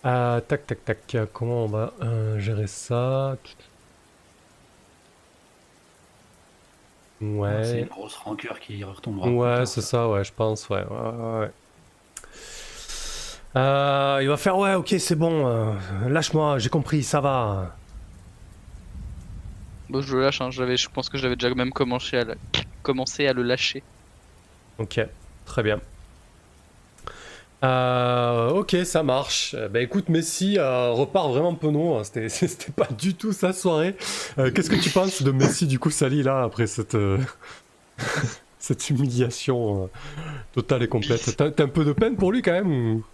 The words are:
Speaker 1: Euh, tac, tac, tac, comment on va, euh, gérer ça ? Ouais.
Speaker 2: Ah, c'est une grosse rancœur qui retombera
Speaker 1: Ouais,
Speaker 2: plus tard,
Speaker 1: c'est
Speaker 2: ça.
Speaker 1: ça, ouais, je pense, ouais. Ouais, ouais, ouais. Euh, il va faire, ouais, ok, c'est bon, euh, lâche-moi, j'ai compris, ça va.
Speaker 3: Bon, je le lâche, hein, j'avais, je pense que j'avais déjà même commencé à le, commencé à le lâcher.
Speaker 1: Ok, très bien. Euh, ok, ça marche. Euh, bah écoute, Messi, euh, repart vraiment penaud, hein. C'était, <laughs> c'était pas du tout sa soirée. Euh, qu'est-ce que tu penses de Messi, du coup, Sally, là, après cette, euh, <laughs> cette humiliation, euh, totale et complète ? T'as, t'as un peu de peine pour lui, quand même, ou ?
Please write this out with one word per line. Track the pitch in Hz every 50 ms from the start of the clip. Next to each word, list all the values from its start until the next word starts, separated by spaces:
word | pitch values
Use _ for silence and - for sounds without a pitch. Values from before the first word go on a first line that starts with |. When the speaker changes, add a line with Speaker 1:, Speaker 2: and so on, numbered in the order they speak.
| -
Speaker 1:
Euh, | 127 123 127 123 120 120 117
tac, | 113 - 151 - -
tac, | - 117 - -
tac, | - 107 - - - - 117 107 107 -
comment | - 113 117 120 120 113
on |
va, | 107 104 107 110 - - - -
euh, | 113 117 110 110 107 110 107
gérer | 98 107 113 101 107
ça ? | 98 - - - - 120 120 123 131 131 135 135 135 135 - - - - - - - _ _ _ _ _ _ _ _ _ _ _ _ _ _ _ _ _ _ _ _ _ _ _ _ _ _ _ _ _ _ _ _ _ _ _ _ _ _ _ _ _ _ _ _ _ _ - _ _ _ _ _ _ _ _ _ _ _ _ _ _ _ _ _ _ _ _ _ _ _
Ouais. | 110 104 104 104 101 101 104 107
Speaker 2:
Ah, | 110
c'est | 117 120 117
une | 120
grosse | - - 95 104 107 -
rancœur | - - 104 107 - - 117 107 -
qui | - - 107 101 101
retombera | 95 98 - - 117 104 95 92
Speaker 1:
Ouais, | 117 123 120 123
Speaker 2:
plus | 123 120
tard, | 120 127
Speaker 1:
c'est | 123 - 120
Speaker 2:
ça. | 101
Speaker 1:
ça, | - - 120 117 117
ouais, | 104 98 98
je | -
pense, | - - 110 110 107 - - -
ouais. | 101 95 95 101
Ouais, | 107 117 113 113
ouais, | 117 117 113 113 113 110
ouais. | 107 - - _ _ _ _ - - - _ _ _ _ _ - - - - - - - - - - - - - - - - - - - - - - - - - - - -
Euh, | 131 131 139 139 139 139 143 139 139 139 139 139 135
il | 135 135
va | 147
faire, | 143 - 202 185
ouais, | 190 202 196 190
ok, | 185 156 - 196 180
c'est | - - 170
bon, | 151 165 165 165 156 139
euh, | 123 117 113 110 110 107 98 95 92 98 95 110
lâche-moi, | 127 143 160 151 - - 156 151 147 143 131
j'ai | 107 127
compris, | - 156 135 - 156 147 127
ça | - - 147
va. | 135 143 135 127 117 104 98 95 92 85 - - - - - - - - - - - - - - - - - - - - - - - - - - - - - - - - - - - - - - - - - - - -
Speaker 3:
Bon, | 131 135
je | 139 135 135
le | 131
lâche, | 131 139 - -
hein, | 131 127
j'avais, | 127 127 127 123 127
je | 123 -
pense | - - 139 127 -
que | -
j'avais | 139 131 127 123
déjà | 123 123 123 127
même | 127 123 131 131
commencé | - 139 123 123 127 - - -
à | 123 117
le, | 113 117 - - - - - - - - - -
commencé | - 135 131 131 - - - 143
à | 139 131
le | 123 123
lâcher. | 120 127 127 - - - 135 - - - - - - - - - - - - - _ - - _ - -
Speaker 1:
Ok, | - 110 - - 117 110 - - - - - - - -
très | - - - 107
bien. | 107 104 - - - - - - - - - - - - - - - - - - - - - - _ - - - - - - - - - - - _ - _ 135
Euh, | 131 127 127 127 127 127 123 123 123 123 123 123 120 120 117 117 120
ok, | 160 196 202 - - 175 180
ça | 175 - 165 156
marche. | 135 127 135 139 - - - - - -
Euh, | 123 110
bah | 101 101 117
écoute, | 123 120 - 202 190
Messi, | - 160 165 165 - - - 185 196 202
euh, | 190 147 131 127 123 123 120
repart | 117 117 139 135 - 196 165 143
vraiment | 120 135 160 175 170
penaud, | 165 156 151 147 147 165 175 151
hein. | 110 104
C'était, | - - 117 110 110
<laughs> |
c'était | - - 180 170 - - - -
pas | 143 - -
du | - 120 104 - 196 180
tout | - - 220 190
sa | - - 180
soirée. | 185 185 - 185 165 156 160 185 196 - - - - - - - -
Euh, | 143 131 127
qu'est-ce | 131 - 160 156
que | - -
tu | 175 165
penses | - 185 185 190 185 - 135
de | 139
Messi, | 135 131 139 - - - 180
du | 143 131 127
coup, | - 156
Sally, | 147 - 151 131 139 147 135
là, | 131 135 131 123
après | 110 - - 117
cette, | 101 - - 107 - -
euh, | 110 101 98 98 120 131 - - - - - - - _ _ _ _ _ _ _
<laughs> | - 139 143 - 156 143 123 - - - _ - _
cette | - - 131 - - -
humiliation, | 147 123 143 131 120 123 127 120 - - - - 127 120 117 107 101 98 95
euh, | 95 - - - - - 147 160 156 - - - - -
totale | 123 113 - 143 120 120
et |
complète ? | 110 - 113 - - 120 113 - 120 104
T'as, | - 147 151
t'as | 143 - 151
un |
peu | 135 - 165 151
de | 147 143
peine | - 220 233 254
pour | 190 196 185
lui, | 214 254 -
quand | 185 170
même, | 180 208 185
ou ? | 151 127 120 113 110 113 110 -